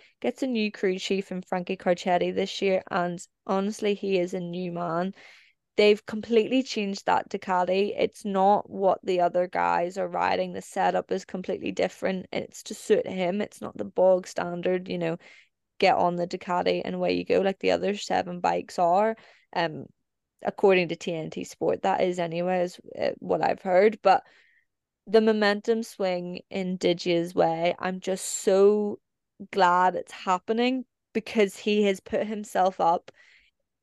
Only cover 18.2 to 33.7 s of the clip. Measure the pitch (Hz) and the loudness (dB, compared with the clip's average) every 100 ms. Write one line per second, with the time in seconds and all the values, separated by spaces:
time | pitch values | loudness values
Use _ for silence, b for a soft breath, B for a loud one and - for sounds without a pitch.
18.2 | 185 180 175 175 - - 170 185 220 226 | -2 -2 0 0 -4 0 2 4 2 -2
19.2 | b b b - 165 147 - _ _ _ | b b b -4 -4 -4 -14 _ _ _
20.2 | _ _ - - 196 185 170 170 - 160 | _ _ -8 2 4 4 2 -4 -6 -6
21.2 | 160 - - - 160 - 196 - 185 180 | -8 -10 -12 -4 -2 0 0 2 2 0
22.2 | 170 170 180 185 180 - - - - - | -4 -2 -2 0 -2 -6 -14 -4 -4 -4
23.2 | 180 175 - - 196 180 214 214 190 175 | -2 0 0 0 2 6 6 4 4 4
24.2 | - b b b b _ _ _ - 220 | 2 b b b b _ _ _ 2 4
25.2 | 220 214 208 208 233 226 226 - 190 180 | 4 4 2 2 0 -2 -2 -4 -2 -2
26.2 | 175 180 - 196 185 185 175 175 180 170 | -6 -10 -8 -6 -4 0 0 0 0 0
27.2 | 175 180 165 165 175 - 185 185 190 190 | 0 2 2 2 -2 -2 -4 -6 -6 -6
28.2 | - - 214 190 202 214 208 - _ _ | -6 -4 2 6 6 4 0 -6 _ _
29.2 | _ - 196 196 180 180 185 175 - - | _ -20 -6 2 4 6 4 0 -8 -8
30.2 | 196 185 - 226 247 262 - _ _ 220 | -2 -2 0 -2 0 -2 -8 _ _ -8
31.2 | - 233 196 - 214 208 202 190 - 208 | -2 2 2 0 0 2 2 0 -4 -4
32.2 | 214 214 208 190 185 - 170 175 - - | -4 -6 -6 0 0 2 0 0 -2 -20
33.2 | b b b b _ | b b b b _